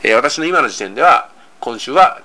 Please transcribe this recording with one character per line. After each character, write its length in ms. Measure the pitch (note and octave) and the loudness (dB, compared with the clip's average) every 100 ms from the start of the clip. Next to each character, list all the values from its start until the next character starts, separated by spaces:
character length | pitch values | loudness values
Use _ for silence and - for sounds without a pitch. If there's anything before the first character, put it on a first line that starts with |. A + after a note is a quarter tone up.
え 60 | - | 0
ー、 60 | A2+ | 2
私 240 | C#3+ E3 | 0 -2
の 60 | D#3+ | -2
今 160 | F3 | -2
の 60 | B2 | -2
時 120 | - | -4
点 160 | G2 G#2+ | -10 0
で 60 | |
は、 280 | E3+ C3 - - - _ | 2 2 0 -16 -20 _
今 200 | A#2+ A2+ | -12 -10
週 120 | - | -2
は 300 | D#3+ F#3 - | 2 2 0